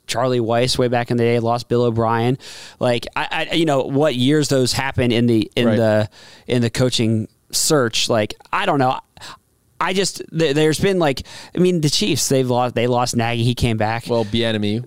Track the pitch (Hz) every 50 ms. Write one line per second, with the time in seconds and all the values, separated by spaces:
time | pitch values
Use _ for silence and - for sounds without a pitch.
0 | _ - - 117 131 127 127 123 113 110 117 120 127 127 - - 127 120 123 120
1 | 120 - 127 120 117 117 120 120 113 117 120 120 113 - 120 120 120 120 110 113
2 | 113 110 117 113 113 123 131 - - - - - - - - _ 123 123 120 117
3 | - - - 143 151 - - 160 156 - - 165 170 151 139 135 - 110 139 135
4 | 156 151 120 123 123 135 151 151 143 - 139 131 127 117 - 139 131 135 - -
5 | 123 120 110 117 120 120 113 107 101 - - 123 120 117 107 113 113 110 107 107
6 | 107 - - - - - - - _ - 123 123 120 110 - - 127 127 - -
7 | 113 113 113 110 101 - _ _ _ _ - - - - 160 143 120 113 - -
8 | - - 123 110 107 - - - - _ 151 180 202 190 156 135 131 127 135 -
9 | - _ _ - - - - - _ _ _ _ _ _ _ - 165 180 190 196
10 | 185 - - - - - - 160 160 143 139 151 156 156 147 - - 196 190 180
11 | 165 143 123 - - - - - - - - 165 180 180 180 165 147 143 - -
12 | 214 202 147 - - - 139 131 131 123 123 120 123 123 - 120 120 123 123 120
13 | 123 - - 120 113 117 120 117 113 123 117 - 127 117 110 110 107 107 113 117
14 | - - 120 117 110 104 107 113 113 113 110 104 104 104 104 120 123